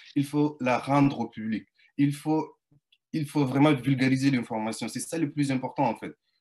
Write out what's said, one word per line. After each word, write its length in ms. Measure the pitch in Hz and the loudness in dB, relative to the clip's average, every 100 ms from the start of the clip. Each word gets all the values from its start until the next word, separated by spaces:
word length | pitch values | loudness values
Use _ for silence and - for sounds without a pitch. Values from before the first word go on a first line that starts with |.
| - - | -8 -4
Il 80 | |
faut 320 | 143 147 147 147 | -2 0 0 0
la 180 | 127 117 | -2 -2
rendre 420 | 131 143 139 117 | 2 4 4 2
au 80 | 113 | -8
public. 400 | - 110 104 - _ _ - | -8 -6 -6 -8 _ _ 0
Il 160 | 143 | 0
faut, 440 | 143 151 160 185 - _ _ _ _ _ | 0 -2 -2 -4 -10 _ _ _ _ _
il 140 | 160 147 | -6 -4
faut 160 | 156 | 0
vraiment 280 | 135 135 151 | 0 4 4
vulgariser 600 | 147 139 131 131 131 139 | 4 2 2 2 2 2
l'information. 560 | 131 113 113 110 110 113 | 2 -2 -4 -4 -6 -6
C'est 120 | 123 | -8
ça 160 | - 165 | -6 -4
le 120 | 151 | -4
plus 220 | 147 139 | -2 0
important, 320 | 131 127 - | -2 -2 -2
en 100 | 131 - | -2 -2
fait. 200 | 87 - _ _ | -10 -16 _ _